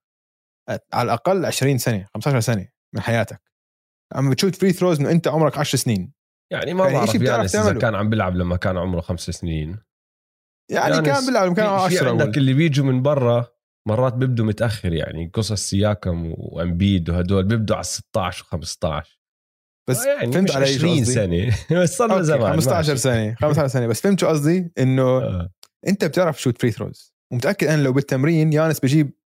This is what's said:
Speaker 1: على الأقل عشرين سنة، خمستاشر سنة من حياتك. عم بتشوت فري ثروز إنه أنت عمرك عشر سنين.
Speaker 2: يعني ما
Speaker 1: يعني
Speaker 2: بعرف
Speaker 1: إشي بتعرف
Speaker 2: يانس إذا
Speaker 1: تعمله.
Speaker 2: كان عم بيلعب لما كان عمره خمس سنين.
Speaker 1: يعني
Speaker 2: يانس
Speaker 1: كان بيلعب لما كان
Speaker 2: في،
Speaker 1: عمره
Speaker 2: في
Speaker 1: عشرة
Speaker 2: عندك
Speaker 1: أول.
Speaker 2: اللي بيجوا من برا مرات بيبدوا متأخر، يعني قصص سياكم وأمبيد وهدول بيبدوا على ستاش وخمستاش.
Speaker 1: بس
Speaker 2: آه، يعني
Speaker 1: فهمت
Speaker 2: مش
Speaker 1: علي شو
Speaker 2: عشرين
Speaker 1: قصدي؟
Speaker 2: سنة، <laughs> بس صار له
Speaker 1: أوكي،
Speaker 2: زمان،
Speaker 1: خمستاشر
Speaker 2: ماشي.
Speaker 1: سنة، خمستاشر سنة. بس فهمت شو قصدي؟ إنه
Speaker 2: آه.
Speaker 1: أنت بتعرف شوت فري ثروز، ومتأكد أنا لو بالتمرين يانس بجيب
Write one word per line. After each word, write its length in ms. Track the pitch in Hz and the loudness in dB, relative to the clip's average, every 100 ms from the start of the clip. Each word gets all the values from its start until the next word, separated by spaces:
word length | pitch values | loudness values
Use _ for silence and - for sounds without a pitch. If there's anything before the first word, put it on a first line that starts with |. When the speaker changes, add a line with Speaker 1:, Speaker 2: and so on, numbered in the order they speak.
| _ _ _ _ _ _ - - - | _ _ _ _ _ _ -10 -10 -6
Speaker 1:
على 120 | - 117 | -2 0
الأقل 400 | 113 - 190 120 | 0 0 0 0
عشرين 320 | - 131 131 | 0 0 0
سنة، 300 | - 107 95 | 0 -4 -6
خمستاشر 260 | 107 147 135 | -6 -2 0
سنة 280 | 117 110 92 _ _ 113 | 0 -2 -4 _ _ -8
من 60 | |
حياتك. 500 | - 117 104 - _ _ _ _ _ _ - | -2 -2 -2 -8 _ _ _ _ _ _ -12
عم 160 | 131 139 | -2 0
بتشوت 260 | 127 196 - | 0 0 0
فري 180 | 196 | 0
ثروز 260 | 175 180 151 | 2 2 2
إنه 120 | 135 | 2
أنت 160 | 165 151 | 2 2
عمرك 300 | 151 151 147 | 2 0 0
عشر 200 | 147 135 | -4 -2
سنين. 360 | 127 104 87 - _ _ - | -2 -2 -4 -14 _ _ -10
Speaker 2:
يعني 220 | - 135 | -6 -4
ما 100 | 180 | 0
Speaker 1:
يعني 140 | 190 135 | 2 2
Speaker 2:
بعرف 120 | 110 | 2
Speaker 1:
إشي 80 | 190 | 2
بتعرف 220 | 127 120 | 2 0
Speaker 2:
يانس 160 | 98 208 | 0 2
إذا 80 | |
Speaker 1:
تعمله. 160 | 208 139 | 2 2
Speaker 2:
كان 160 | 120 101 | 0 0
عم 140 | 107 | 0
بيلعب 260 | 110 92 90 | 0 0 0
لما 220 | 87 87 | -2 -2
كان 200 | 101 92 | -2 -2
عمره 240 | 90 87 | -2 -4
خمس 280 | - 87 - | -4 -6 -8
سنين. 500 | - 87 80 76 104 - _ _ _ _ _ _ _ - | -8 -4 -4 -6 -10 -16 _ _ _ _ _ _ _ -6
Speaker 1:
يعني 240 | - - 160 | -2 0 2
Speaker 2:
يانس 100 | 160 | 2
Speaker 1:
كان 200 | 277 262 | 0 0
بيلعب 200 | 233 185 | 2 2
لما 100 | 175 | 2
كان 100 | 214 | 2
Speaker 2:
في، 60 | |
Speaker 1:
عمره 160 | 196 185 | 2 2
Speaker 2:
في 60 | 180 | 2
Speaker 1:
عشرة 140 | 127 | 2
Speaker 2:
عندك 160 | 117 139 | 2 0
Speaker 1:
أول. 120 | 123 | 2
Speaker 2:
اللي 160 | 135 | 2
بيجوا 320 | 131 165 139 135 | 4 2 2 2
من 160 | 127 | 2
برا 460 | 131 143 120 120 123 _ _ _ 107 | 2 2 2 2 -2 _ _ _ -4
مرات 260 | 110 131 | 0 0
بيبدوا 320 | 123 131 117 110 | 0 0 0 0
متأخر، 480 | 104 113 104 92 | 0 -2 -2 -2
يعني 380 | 82 - 82 82 | -2 -4 -6 -6
قصص 360 | 117 104 104 - | -4 -4 -4 -4
سياكم 640 | 98 104 101 92 85 82 82 | 0 0 -2 -4 -4 -6 -8
وأمبيد 720 | - 80 87 85 98 95 82 | -10 -6 -4 0 2 2 0
وهدول 340 | 85 90 98 | -2 0 0
بيبدوا 320 | 95 113 101 90 | 2 0 0 -2
على 80 | |
ستاش 580 | 85 - - 110 90 - | -4 -10 -6 -4 -4 -6
وخمستاش. 800 | - 82 80 - 85 76 - _ _ _ _ _ _ _ - | -10 -10 -10 -6 -4 -4 -8 _ _ _ _ _ _ _ -4
Speaker 1:
بس 80 | 123 | -2
Speaker 2:
آه، 160 | 139 | -2
يعني 180 | 285 120 | -2 0
Speaker 1:
فهمت 180 | 135 190 | 0 2
Speaker 2:
مش 60 | 139 | 2
Speaker 1:
علي 100 | 135 | 0
شو 80 | |
Speaker 2:
عشرين 300 | 139 165 160 | 2 2 2
Speaker 1:
قصدي؟ 100 | 123 | 2
Speaker 2:
سنة، 420 | 123 95 87 117 104 | 0 0 0 0 -2
<laughs> 200 | - 170 | 0 2
بس 160 | - - | 2 2
صار 100 | 233 | 0
له 60 | |
Speaker 1:
أوكي، 120 | 190 156 | 2 2
Speaker 2:
زمان، 280 | 143 107 | 2 2
Speaker 1:
خمستاشر 380 | - 123 170 151 | 2 2 2 0
Speaker 2:
ماشي. 100 | 135 | 0
Speaker 1:
سنة، 340 | 131 117 107 113 | 0 0 -2 -2
خمستاشر 320 | 151 147 139 | 0 2 0
سنة. 200 | 131 117 | 0 -2
بس 140 | 113 | 0
فهمت 180 | 196 196 | 0 2
شو 80 | 170 | 2
قصدي؟ 440 | 156 143 180 175 - | 2 2 0 -2 0
إنه 240 | 131 131 | 0 2
Speaker 2:
آه. 500 | 127 131 120 92 87 - _ _ - | 2 2 0 -4 -6 -12 _ _ -2
Speaker 1:
أنت 180 | 196 175 | 0 0
بتعرف 360 | 175 180 - | 0 0 0
شوت 200 | 131 120 | -2 0
فري 100 | 123 | -2
ثروز، 440 | - 101 - _ _ - | -2 -8 -12 _ _ -8
ومتأكد 340 | 123 139 202 147 | -4 -2 0 2
أنا 160 | 151 | 2
لو 100 | 135 | 2
بالتمرين 600 | 131 139 135 143 165 156 | 0 0 0 2 2 4
يانس 260 | 151 160 147 | 2 2 0
بجيب 340 | 139 151 143 - | 2 2 2 -4